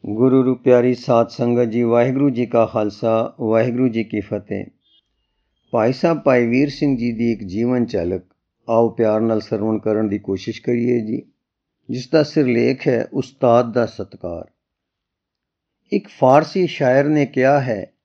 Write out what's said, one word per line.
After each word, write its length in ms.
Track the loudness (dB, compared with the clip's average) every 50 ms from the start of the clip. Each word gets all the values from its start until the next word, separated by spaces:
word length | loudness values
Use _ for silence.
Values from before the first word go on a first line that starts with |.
| -8 -8 -2
ਗੁਰੂ 300 | 0 2 2 4 2 2
ਰੂਪ 180 | 0 -2 0 2
ਪਿਆਰੀ 320 | 4 4 4 4 2 -2
ਸਾਧ 320 | -2 -2 0 2 2 2
ਸੰਗਤ 360 | 0 -2 -4 -2 0 0 0 0
ਜੀ, 200 | 0 0 -2 0
ਵਾਹਿਗੁਰੂ 460 | 2 2 2 2 2 0 0 0 0
ਜੀ 160 | 0 -2 -4
ਕਾ 200 | 0 0 0 0
ਖਾਲਸਾ, 680 | 0 0 -4 -4 -4 -6 -4 -2 0 0 0 -2 -4 -6 -6
ਵਾਹਿਗੁਰੂ 480 | -4 0 0 2 0 0 0 0 -2
ਜੀ 160 | 0 0 -2 -6
ਕੀ 160 | -4 -6 -8
ਫਤਿਹ। 460 | -6 -6 -8 -8 -8 -8 -10 -10 -10 -12 _ _ _ _ _ _ _ _ _ _ _ _ _ _ _ _ _ _ _ _
ਭਾਈ 220 | -2 0 0 0 0
ਸਾਹਿਬ 260 | 0 0 0 0 0
ਭਾਈ 280 | 2 2 4 4 2
ਵੀਰ 220 | 2 2 0 0 -2
ਸਿੰਘ 280 | -2 -4 -2 -2 0
ਜੀ 140 | 0 -2 -4
ਦੀ 200 | -2 -2 -2 -2
ਇੱਕ 120 | -2 -4 -6
ਜੀਵਨ 420 | -8 -6 -4 -2 0 0 0 -2
ਝਲਕ 380 | -2 -2 -4 -4 -4 -6 -6 -8 _ _ _ _ _ _ _ _ 0
ਆਓ 200 | 2 2 2 2
ਪਿਆਰ 320 | 0 0 0 0 2 0
ਨਾਲ 200 | 0 0 -2 -2
ਸਰਵਣ 360 | -2 -4 -6 -4 -2 -2 -4
ਕਰਨ 320 | -2 -2 -2 -2 -2 -2 -2
ਦੀ 100 | -4 -6
ਕੋਸ਼ਿਸ਼ 420 | -4 -6 -6 -6 -6 -10 -10 -8
ਕਰੀਏ 380 | -4 -4 -2 -2 0 0 0 -2
ਜੀ, 220 | -2 -4 -8 -8 -10 _ _ _ _ _ _ _ _ _ _ _ _ -10
ਜਿਸ 200 | -10 -10 -8 0
ਦਾ 140 | 0 0 0
ਸਿਰਲੇਖ 640 | 2 0 0 2 2 2 2 2 0 -2 -2 -2
ਹੈ 200 | -2 0 0 -2 -4 -6
ਉਸਤਾਦ 600 | -8 -8 -8 _ _ 2 4 4 4 2 2 -2
ਦਾ 120 | -2 -2
ਸਤਿਕਾਰ। 600 | -2 -6 -12 -14 -14 -14 -14 -12 -12 -10 -12 -14 _ _ _ _ _ _ _ _ _ _ _ _ _ _ _ _ _ _ _ _ _ _ _ _ _ _ _ _ _ -2
ਇੱਕ 140 | -2 -2
ਫਾਰਸੀ 600 | -4 -4 2 4 6 6 6 4 2 -2 -2 -2
ਸ਼ਾਇਰ 380 | -2 -2 0 0 2 4 4 2
ਨੇ 200 | 2 2 2 0
ਕਿਹਾ 340 | 0 0 0 2 4 2 2
ਹੈ 340 | 0 -2 -4 -6 -8 -12 _ _